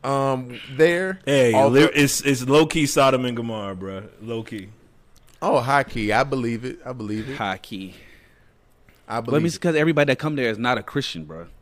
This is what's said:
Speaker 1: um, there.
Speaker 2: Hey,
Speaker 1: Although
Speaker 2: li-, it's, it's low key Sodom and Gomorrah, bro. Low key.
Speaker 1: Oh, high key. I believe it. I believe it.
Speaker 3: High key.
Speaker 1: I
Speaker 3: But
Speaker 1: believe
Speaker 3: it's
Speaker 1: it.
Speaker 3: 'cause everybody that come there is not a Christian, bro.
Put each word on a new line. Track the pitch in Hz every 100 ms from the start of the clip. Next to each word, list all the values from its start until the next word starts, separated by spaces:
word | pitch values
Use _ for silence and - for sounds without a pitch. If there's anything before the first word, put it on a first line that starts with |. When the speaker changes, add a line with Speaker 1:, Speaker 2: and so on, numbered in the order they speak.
Speaker 1:
um, | 131 139 135 131 127 120 - 131
there. | 160 175 190 190 -
Speaker 2:
Hey, | 139 123
Speaker 1:
Although | 123 135 131 156
Speaker 2:
li-, |
it's, | 147 139 -
it's | 139 131 127
low | 143 156
key | 160 143
Sodom | 156 135 131 127
and | 120
Gomorrah, | 117 110 101 92
bro. | 95 95 104 -
Low | 110 113
key. | 110 110 95 110 _ _ _ - _ _
Speaker 1:
Oh, | 185 147
high | 123 143
key. | 135 123 104
I | 107
believe | 139 135 120 117 127
it. | - -
I |
believe | 131 107 107 117
it. | 135
Speaker 3:
High | 104 95
key. | - 101 95 - - - _ _ _ _ _ _ _ _ _
Speaker 1:
I | 113
Speaker 3:
But | 117
Speaker 1:
believe | 143 165
Speaker 3:
it's | -
Speaker 1:
it. |
Speaker 3:
'cause | 175 156
everybody | 156 151 143
that | 127
come | 156 147
there | 120
is | 107
not | 120 123
a |
Christian, | - 143 135 85 76
bro. | 80 85 -